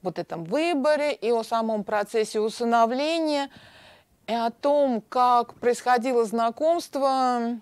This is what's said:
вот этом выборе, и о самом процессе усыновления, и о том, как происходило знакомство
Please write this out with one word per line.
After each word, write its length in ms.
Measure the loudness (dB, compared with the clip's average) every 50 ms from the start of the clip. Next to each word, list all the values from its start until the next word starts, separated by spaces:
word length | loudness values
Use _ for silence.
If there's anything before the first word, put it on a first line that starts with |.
вот 180 | _ -8 -6 -6
этом 240 | -8 _ -8 -10 -8
выборе, 680 | -4 -2 -2 0 0 -2 0 0 0 0 2 0 -2 -4
и 180 | -4 -2 0
о 120 | 0 0 -2
самом 400 | -2 -2 -2 -2 -2 -2 -4 -4
процессе 560 | -2 -2 -2 -2 -2 -2 -2 -2 -2 -2 -2
усыновления, 1080 | -2 -2 -4 -4 -2 0 4 4 4 2 2 -2 -2 0 0 0 0 0 -2 -2 -4 -6 -10 -20 -20 -20 -20 -20 -20 -20 -20 _ _ _ _ _ _ -6
и 60 | -4
о 160 | -2 -2 -2
том, 520 | -4 _ 0 2 2 4 4 2 2 -2
как 540 | -4 _ 0 2 4 6 6 4 2 0 -6
происходило 720 | -2 0 0 0 0 2 2 2 2 2 2 2 2 0
знакомство 1300 | 0 0 -2 -2 -2 -2 0 2 2 2 2 -2 -4 -4 0 0 0 2 2 0 0 0 0 -2 -4 -6 -8